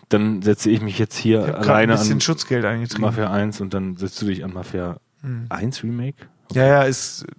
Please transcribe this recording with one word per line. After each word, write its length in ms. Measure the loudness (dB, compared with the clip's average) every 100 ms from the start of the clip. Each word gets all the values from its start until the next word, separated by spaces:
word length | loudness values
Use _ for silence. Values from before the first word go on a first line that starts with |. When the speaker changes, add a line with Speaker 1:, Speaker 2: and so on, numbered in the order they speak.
| 0
Speaker 1:
Dann 320 | 2 2 2
setze 280 | 2 2 2
ich 100 | 2
mich 180 | 0 -2
jetzt 180 | -4 0
hier 240 | 2 2
Speaker 2:
Ich 60 | 2
hab 80 | 0
grad 120 | 4
Speaker 1:
alleine 240 | 4 6
Speaker 2:
ein 40 | 4
bisschen 160 | 4
Speaker 1:
an 60 | 2
Speaker 2:
Schutzgeld 420 | 0 -2 -2 -2
eingetrieben. 380 | 0 -2 -4 -2
Speaker 1:
Mafia 260 | 0 0 -2
eins 300 | 0 -2 -4
und 140 | -4
dann 220 | -4 -4 -6
setzt 220 | -8 -4
du 40 | -4
dich 180 | -4
an 80 | -6
Mafia 420 | -10 -8 -6 -6 -10 _ _
Speaker 2:
Hm. 240 | -10 -10 -8
Speaker 1:
eins 320 | -6 -6 -6
Remake? 340 | -6 -6 -8 -10 -18 _ -4
Okay. 120 | 2
Speaker 2:
Ja, 60 | 6
ja, 160 | 6
ist 420 | 4 0 -6 -10 -14